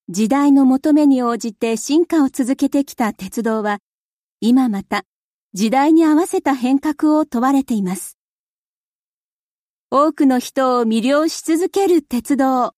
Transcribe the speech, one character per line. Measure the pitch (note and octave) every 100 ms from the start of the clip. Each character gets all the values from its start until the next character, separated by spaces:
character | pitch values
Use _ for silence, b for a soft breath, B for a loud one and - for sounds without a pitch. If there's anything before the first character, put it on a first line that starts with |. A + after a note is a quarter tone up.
| -
時 | F3+ A3
代 | C4+ C#4+
の | C#4 C4
求 | C4 D#4
め | D4+ D4+
に | C4
応 | B3 A#3
じ | A#3
て | G3+ A3+ A3+
進 | - D4 E4+
化 | E4
を | C4+
続 | - A#3+ C4+
け | C4+
て | C#4+
き | C#4 -
た | A3
鉄 | - F#3+ -
道 | A3+ A3
は、 | G#3 G#3 _ _ _ _ _ -
今 | A3 B3+ B3+
ま | G3
た | - G#3 - _ _ _ _
時 | F#3 A3
代 | B3+ C#4+
に | D#4+ D#4+
合 | D4+
わ | F#4
せ | F#4+
た | - C4+
変 | A#3+ C4+
革 | D#4 D4 D#4 D4+
を | D#4
問 | A#3
わ | B3+
れ | C#4
て | C4+
い | A3
ま | F#3+ F3+
す。 | - - _ _ _ _ _ _ _ _ _ _ _ _ _ _ _ _ -
多 | B3+ D4+
く | - C#4+
の | B3+
人 | - - C4 B3
を |
魅 | A#3 A3+
了 | A3+ C#4+ D#4+
し | -
続 | - D#4+ F#4
け | - G4
る | F4
鉄 | - B3 - C4+
道。 | C4 C4 A#3